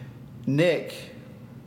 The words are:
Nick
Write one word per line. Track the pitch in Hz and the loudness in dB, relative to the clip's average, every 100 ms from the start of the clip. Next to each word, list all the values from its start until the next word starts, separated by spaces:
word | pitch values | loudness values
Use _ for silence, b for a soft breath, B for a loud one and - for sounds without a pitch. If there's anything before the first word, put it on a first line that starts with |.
| B B B - - | B B B -6 2
Nick | 139 175 147 - - - - - - - - | 6 6 6 0 -8 -12 -14 -16 -16 -16 -16